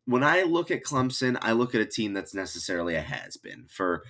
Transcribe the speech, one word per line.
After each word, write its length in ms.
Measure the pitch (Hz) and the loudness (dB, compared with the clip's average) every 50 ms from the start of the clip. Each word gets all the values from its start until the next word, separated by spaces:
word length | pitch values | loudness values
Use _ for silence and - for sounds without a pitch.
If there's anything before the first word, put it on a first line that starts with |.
| _ | _
When 200 | - 123 123 139 | 0 2 4 4
I 180 | 147 165 180 185 | 6 4 4 4
look 300 | 170 165 170 175 - 180 | 4 2 2 2 0 -2
at 100 | 123 - | -2 -2
Clemson, 560 | - 143 131 127 127 127 - 135 127 123 - - | -2 0 2 2 2 0 0 0 0 0 0 2
I 100 | 110 113 | 2 4
look 240 | 117 123 123 - | 4 2 2 2
at 40 | 117 | 0
a 60 | 107 | 0
team 260 | - - - 110 104 98 | 0 -2 -4 -2 -2 -2
that's 220 | 98 92 - - | -4 -6 -6 -8
necessarily 640 | 98 95 87 - 85 - - 92 87 85 85 82 | -8 -6 -6 -6 -8 -6 -4 -2 -2 0 0 -2
a 40 | 80 | -2
has-been. 640 | 78 - - 55 - - - - - - 50 50 - - | -4 -4 -8 -10 -10 -12 -16 -16 -14 -16 -16 -16 -18 -20
For 340 | - - 95 90 87 82 - | -6 -2 0 0 0 -2 -4